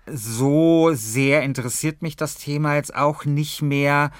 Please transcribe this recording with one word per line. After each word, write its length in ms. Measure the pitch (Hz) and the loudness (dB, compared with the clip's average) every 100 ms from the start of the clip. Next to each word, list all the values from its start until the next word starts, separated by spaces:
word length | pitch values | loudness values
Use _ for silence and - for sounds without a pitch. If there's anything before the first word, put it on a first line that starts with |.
| - | -14
so 840 | 139 107 113 135 151 165 165 160 | -12 -8 -2 2 4 6 6 4
sehr 480 | 143 107 117 139 147 | 2 -2 0 2 2
interessiert 640 | 139 135 123 - 156 156 | 0 -4 -6 -4 -4 -4
mich 120 | 165 - | -8 -6
das 220 | 151 - | -8 -8
Thema 380 | - 147 151 147 | -6 -2 0 0
jetzt 200 | 143 - | -2 0
auch 300 | 147 151 147 | 0 0 -2
nicht 380 | 143 151 - | -2 -2 -4
mehr. 480 | 147 139 143 143 143 | -2 2 2 2 0